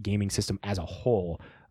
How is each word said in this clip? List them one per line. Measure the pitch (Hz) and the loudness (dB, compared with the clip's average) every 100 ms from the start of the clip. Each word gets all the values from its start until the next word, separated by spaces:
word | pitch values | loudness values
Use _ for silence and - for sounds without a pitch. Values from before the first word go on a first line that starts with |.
gaming | 101 101 101 | 0 2 2
system | - - 101 | 0 0 -2
as | 101 101 | -2 -2
a | - | -2
whole, | - 127 110 87 80 - - - | -2 2 2 2 -4 -10 -20 -20